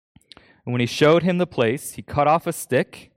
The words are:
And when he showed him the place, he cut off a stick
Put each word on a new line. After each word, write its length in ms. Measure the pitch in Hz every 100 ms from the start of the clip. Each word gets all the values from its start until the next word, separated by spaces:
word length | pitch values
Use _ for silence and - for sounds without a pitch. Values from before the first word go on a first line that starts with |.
| _ _ - - _ _ -
And 60 |
when 80 | 123
he 80 | 123
showed 360 | - 151 170
him 160 | 170 180
the 60 | 175
place, 500 | - 117 135 - -
he 60 |
cut 240 | - - 147
off 220 | 165 -
a 60 |
stick 580 | 160 - 127 - - -